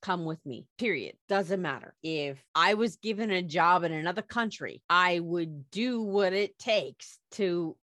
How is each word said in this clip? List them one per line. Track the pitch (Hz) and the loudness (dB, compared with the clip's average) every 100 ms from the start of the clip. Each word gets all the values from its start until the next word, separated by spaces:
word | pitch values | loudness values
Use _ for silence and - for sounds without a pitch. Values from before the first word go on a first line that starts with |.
come | - 180 | -4 -2
with | 160 160 | -2 -6
me, | 143 113 - - | -10 -12 -12 -6
period. | 233 151 87 - - | -2 -2 -4 -10 -2
Doesn't | 196 170 190 | -2 0 -2
matter. | 165 127 - - | -2 -6 -10 -12
If | 160 156 143 139 _ | -6 -4 -4 -8 _
I | 156 175 | 2 4
was | 214 226 - | 4 2 -2
given | 214 208 220 | -4 -2 0
a | 185 | 0
job | 175 170 165 180 | 0 4 6 6
in | 165 | 2
another | 160 165 185 | -2 -4 -4
country, | 208 233 226 - 143 - - | -4 -4 -4 -4 -10 -8 2
I | 175 180 175 | 4 4 2
would | 170 175 165 147 135 | 0 -2 -4 -8 -8
do | 196 247 233 | -4 -2 -2
what | 208 202 185 | 0 2 2
it | 190 202 - | 2 -2 -4
takes | 240 214 131 - - - _ | 0 0 0 -8 -20 -20 _
to, | - 190 175 160 - | -2 0 0 -4 -8